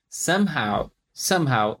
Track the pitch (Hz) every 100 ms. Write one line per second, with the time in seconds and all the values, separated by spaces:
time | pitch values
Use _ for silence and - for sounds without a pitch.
0 | _ - - 190 196 151 104 104 117 -
1 | _ - - 185 143 117 107 110